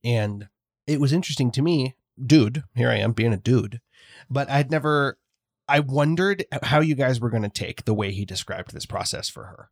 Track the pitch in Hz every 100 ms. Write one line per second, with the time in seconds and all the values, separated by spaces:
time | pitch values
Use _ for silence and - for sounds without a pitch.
0 | 120 117 104 101 104 _ _ _ - 147
1 | 143 165 180 - 123 131 156 160 131 -
2 | _ - 127 151 107 139 - 123 123 110
3 | 110 110 117 101 117 123 101 117 _ _
4 | - - - 127 139 139 135 156 151 147
5 | 139 - _ _ _ _ - 147 139 135
6 | 147 165 190 196 - 143 - 151 156 139
7 | 131 123 120 113 104 - 90 - - 107
8 | 98 98 101 92 - 92 90 - - 92
9 | 95 - - - 92 - -